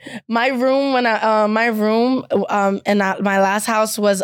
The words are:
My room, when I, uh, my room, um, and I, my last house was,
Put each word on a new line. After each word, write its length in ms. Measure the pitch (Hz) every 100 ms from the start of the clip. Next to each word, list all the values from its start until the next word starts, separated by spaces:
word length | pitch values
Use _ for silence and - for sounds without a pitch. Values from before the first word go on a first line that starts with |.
| - 226 -
My 180 | 226 247
room, 440 | 254 262 269 277
when 120 | 262 240
I, 360 | 214 220 214
uh, 40 | 214
my 180 | 220 233
room, 580 | 214 214 220 240 262 - - 196
um, 320 | 208 196 196 -
and 160 | 208
I, 160 | 190 190
my 220 | 202 196
last 260 | 196 202 214
house 320 | 220 214 220
was, 240 | 208 196